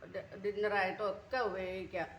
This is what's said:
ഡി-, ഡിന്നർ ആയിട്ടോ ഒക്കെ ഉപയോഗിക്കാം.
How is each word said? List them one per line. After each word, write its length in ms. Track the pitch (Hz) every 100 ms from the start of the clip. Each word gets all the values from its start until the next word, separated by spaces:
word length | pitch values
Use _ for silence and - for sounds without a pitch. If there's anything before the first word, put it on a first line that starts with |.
| 170
ഡി-, 280 | 185 - 202
ഡിന്നർ 320 | 202 202 208
ആയിട്ടോ 320 | 208 185 185 208
ഒക്കെ 280 | 190 - 262
ഉപയോഗിക്കാം. 720 | 226 185 185 185 180 180 160